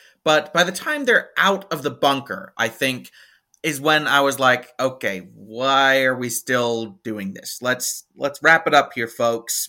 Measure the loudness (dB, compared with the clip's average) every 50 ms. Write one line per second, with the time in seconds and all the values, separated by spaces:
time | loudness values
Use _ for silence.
0 | _ _ _ _ 0 2 2 2 2 0 0 0 0 0 -2 -6 -4 -4 -4 -2
1 | 0 2 2 2 0 -2 -2 0 2 2 2 0 -4 -8 -8 -6 -6 -6 -4 0
2 | 0 2 2 0 -4 -8 -12 -12 -12 -12 _ -4 -4 -4 -2 -2 -2 -2 -2 -4
3 | -10 -18 _ -20 -20 _ _ _ _ _ _ _ -6 -6 -4 0 2 2 2 2
4 | 2 2 2 4 4 2 2 2 4 4 4 2 -2 -10 _ -4 -4 -4 -4 -4
5 | -6 -6 -4 -6 -10 -14 -20 -20 -20 -14 -8 -4 0 2 2 4 4 4 4 4
6 | 2 2 0 -2 -4 -6 -6 -6 -4 0 0 0 2 0 -2 -2 -4 -8 -12 _
7 | -10 -10 -8 -6 -8 -8 -10 -10 -12 -14 -12 -6 -2 -2 -2 -2 -4 -8 -8 -10
8 | -14 _ _ -6 -6 -6 -4 0 4 4 4 4 4 4 4 4 4 2 -4 -8
9 | -8 -6 -4 -2 0 0 0 -2 -6 -6 -6 -6 -8